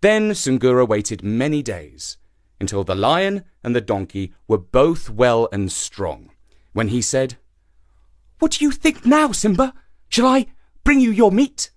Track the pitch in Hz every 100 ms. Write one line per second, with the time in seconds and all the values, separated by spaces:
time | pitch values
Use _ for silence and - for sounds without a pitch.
0 | 202 214 214 202 - 131 127 123 123 107
1 | 107 107 101 110 139 151 139 92 76 -
2 | - - _ _ _ _ 98 101 95 95
3 | 107 165 190 202 190 _ - 120 110 104
4 | 95 98 92 - _ 110 87 127 147 170
5 | - 104 123 117 113 101 95 - - -
6 | 95 73 - _ _ _ _ - 113 120
7 | 113 135 131 123 _ _ _ _ _ _
8 | _ _ _ _ 320 - 294 262 320 302
9 | 233 294 302 208 214 180 262 - _ _
10 | _ - 247 262 240 - _ _ - 285
11 | 247 214 220 190 277 - -